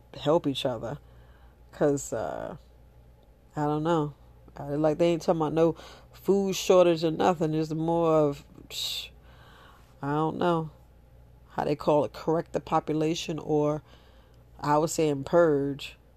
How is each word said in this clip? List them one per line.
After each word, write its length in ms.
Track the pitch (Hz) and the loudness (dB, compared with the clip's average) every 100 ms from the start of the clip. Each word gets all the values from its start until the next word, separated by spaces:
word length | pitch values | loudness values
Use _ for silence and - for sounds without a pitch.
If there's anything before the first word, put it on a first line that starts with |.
| - | -20
help 340 | - 147 165 147 | -6 0 0 0
each 180 | 131 135 | -4 -4
other. 320 | 117 113 151 - - - - - - - | -6 -8 -12 -14 -20 -20 -20 -20 -20 -20
'Cause, 400 | - 151 143 - | -2 0 0 -4
uh, 420 | 113 82 57 57 - - - - - - - - - - | -6 -6 -8 -10 -14 -18 -20 -20 -20 -20 -20 -20 -20 -14
I 120 | 151 147 | -6 -4
don't 180 | 151 | -2
know. 300 | 156 170 147 - - - - - | 0 0 0 -6 -20 -20 -20 -14
I, 200 | 143 147 | -8 -2
like, 240 | 156 151 | 0 2
they 80 | 170 | 2
ain't 160 | 165 | 2
talking 180 | 180 165 | 0 0
about 120 | 156 | 0
no 220 | 156 165 156 - - - | 2 2 0 -10 -20 -20
food 440 | - - 196 196 180 | -8 0 0 0 -2
shortage 480 | - 185 175 160 | 4 6 6 4
or 60 | 165 | 0
nothing. 460 | 160 196 165 160 156 | 2 2 2 0 -2
It's 180 | 156 | -2
more 400 | 156 165 170 165 | -2 0 2 4
of, 320 | 156 147 143 - - - | 4 2 0 -12 -20 -14
psh, 400 | - - - - - - - - - - - - - | -10 -8 -8 -12 -18 -20 -20 -20 -20 -20 -20 -20 -12
I 120 | 139 | -6
don't 240 | 151 160 - | -2 -2 0
know 320 | 175 165 156 - - - - - - - - | 0 0 -2 -12 -20 -20 -20 -20 -20 -20 -10
how 140 | - | -6
they 120 | 143 147 | -4 -2
call 300 | - 147 113 | 2 2 0
it, 80 | |
correct 400 | - - 160 - | -4 -2 -2 -2
the 60 | - | -8
population, 800 | - 160 156 156 156 170 - 156 | -2 -4 -2 -2 -2 -2 -6 -8
or 420 | - 151 147 151 - - - - - - - - | -2 0 0 -2 -8 -20 -20 -20 -20 -20 -20 -10
I 180 | 147 151 | 0 0
was 160 | 160 | 0
saying 300 | - 156 139 | 0 0 -2
purge, 720 | 139 170 170 143 143 139 - - - | 2 4 6 4 0 -6 -12 -18 -20